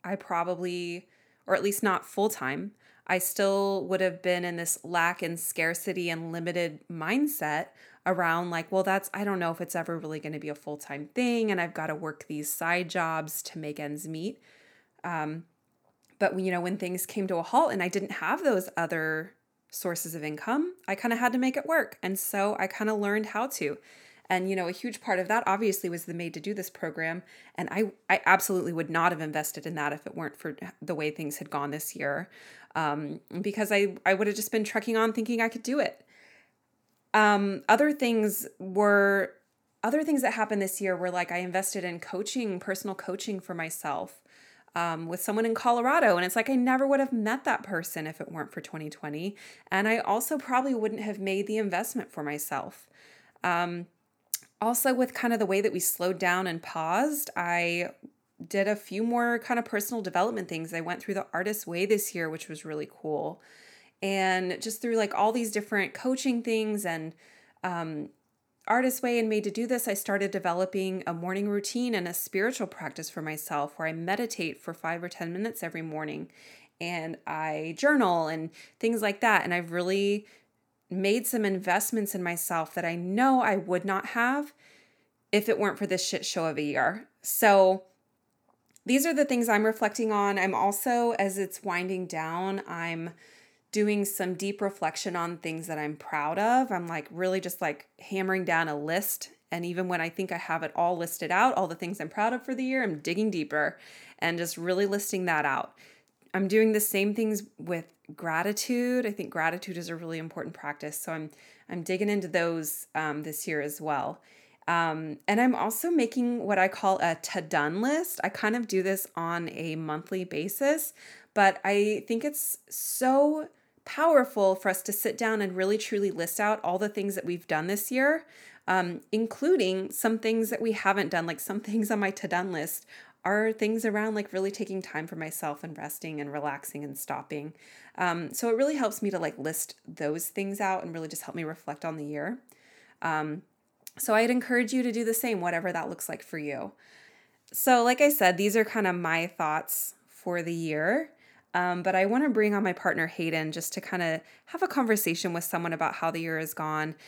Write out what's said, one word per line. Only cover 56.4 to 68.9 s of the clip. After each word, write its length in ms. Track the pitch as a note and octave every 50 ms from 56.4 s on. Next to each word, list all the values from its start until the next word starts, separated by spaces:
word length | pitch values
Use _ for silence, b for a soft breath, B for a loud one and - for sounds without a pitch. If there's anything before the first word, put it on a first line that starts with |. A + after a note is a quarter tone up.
| F#3+ F#3
and 140 | E3 E3 -
paused, 640 | - - E3 D#3+ D#3+ F3 G#3 C4 D4+ D4+ C#4 - - -
I 540 | - F3 F3 F3 F3 F3 E3+ E3+ F3 F3 - - _ - - _ _ _ _ _ - -
did 220 | - - G3 G3 G3+
a 80 | G#3+
few 280 | G#3 - - F3+ G3 A3+
more 360 | A#3 A#3 A#3+ A#3+ A#3+ A#3+ A3+
kind 200 | A#3 - B3 A#3
of 60 | A#3
personal 360 | - - G3+ G3+ - A#3+ A3+
development 460 | G3+ F#3 - F3 F#3 A3+ A#3 G#3+ F#3 E3
things. 240 | F3 D#3+ E3 D#3+ E3+
I 80 | E3
went 200 | E3 E3+ F3 E3+
through 120 | - - G3
the 120 | F#3+ - - -
Artist 340 | E3+ F#3 G#3 G#3+ G#3 - -
Way 180 | E3+ E3+ F#3
this 300 | G3+ A3 G3+ G#3 - -
year, 140 | F3 E3 D#3+
which 200 | D#3+ D#3+ - -
was 160 | D#3+ D3+ -
really 240 | D#3+ D#3 D3+ D3+ -
cool. 500 | - - - D#3+ D3+ D3 D3+ D3+ F3 b b b b b b b b b b b b _
And 600 | - G3 G3 F#3+ F#3+ F#3+ F#3 F#3 F#3 F3+ F3+ -
just 200 | - A3+ G#3+ -
through, 160 | - A#3+ A#3 A3+
like, 160 | G#3+ G3+ -
all 180 | - G3+ G#3+
these 200 | A3+ B3 A#3 G#3+
different 420 | G3+ G#3+ G#3 - A3 G3+ F#3+ D#3 -
coaching 480 | - - B3+ C4 C4 - C#4 B3 A#3
things 440 | A3+ A#3 A3+ A3 A3 G#3+ G#3+ G#3 G3+
and, 280 | F3+ E3 D#3+ D#3+ D#3+ E3 b b b b b b b b b -
um, 460 | F#3 F3+ E3+ E3 D#3+ D#3+ D3 D3 D3+ - _ _ _ _ _ _ _ _ _ _ -
Artist 360 | G#3+ B3 B3+ C4